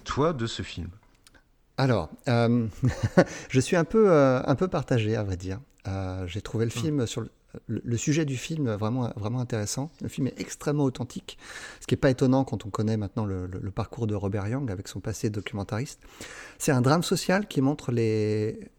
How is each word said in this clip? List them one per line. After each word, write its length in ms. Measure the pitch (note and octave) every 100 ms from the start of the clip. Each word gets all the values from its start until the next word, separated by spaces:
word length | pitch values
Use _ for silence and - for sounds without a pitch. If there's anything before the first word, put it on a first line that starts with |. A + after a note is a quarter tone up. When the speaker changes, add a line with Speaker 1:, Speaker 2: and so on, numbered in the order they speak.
| -
Speaker 1:
toi, 260 | - D#3
de 160 | C#3+ A2+
ce 140 | -
film ? 260 | F2+ - E2+ - _ _ - - _ _ _ -
Speaker 2:
Alors, 340 | C3+ A2 D#2 - -
euh, 380 | A#2 A#2 A#2+ A2+ - A#2+ - -
<laughs> 420 | - - - -
je 100 | C3
suis 160 | - F3+
un 80 |
peu, 260 | E3 A3 G#3
euh, 320 | D#3 C3+ B2+ -
un 100 | C3
peu 140 | F#3
partagé, 480 | D#3+ C3 B2 G#2+ A2+
à 60 |
vrai 120 | G2+ F2+
dire. 240 | F#2 F#2+ - _ -
Euh, 380 | F#2+ F#2 F#2 F2
j'ai 140 | G2
trouvé 220 | - A2
le 60 | A2+
Speaker 1:
Hmm. 120 | A#2+
Speaker 2:
film 260 | D#3 D3 A2+
sur 140 | B2
le, 80 | A2 _ _ - -
le, 140 | A2+
le 140 | - A#2
sujet 260 | - D3+
du 140 | D3 B2+
film 340 | - D#3+ B2+
vraiment, 400 | G#2 G#2+ B2+ A#2+ A2
vraiment 240 | G#2+ B2+
intéressant. 500 | B2 A2+ G#2 - D3 -
Le 60 | -
film 200 | - B2+
est 120 | -
extrêmement 460 | F#2+ - D3+ D3 C3+
authentique, 520 | - A#2 - - - - - - -
ce 60 | -
qui 80 | -
est 20 |
pas 140 | C#3+
étonnant 340 | B2+ C3 C3 C3
quand 200 | G2+ G#2
on 40 |
connaît 260 | - G#2+ A2
maintenant 300 | G2 A#2+ G#2
le, 220 | F#2 F2+
le, 120 | F#2+
le 120 | G2
parcours 360 | G#2 G2+ - A2
de 80 | G#2
Robert 320 | G2 G#2 G2
Young 240 | C3 C3
avec 160 | F#2+ -
son 140 | G2+
passé 280 | A2+ G2+ A2+
de 60 | G#2
documentariste. 640 | - G#2 G2 G#2+ - - - - - - - -
C'est 140 | -
un 100 | B2+
drame 220 | B2+ E3
social 440 | - F3+ - F#3+ G#3
qui 120 | D3+
montre 320 | C3+ D3 -
les, 800 | A#2+ A2+ A2 G#2+ G#2+ G#2+ A2 -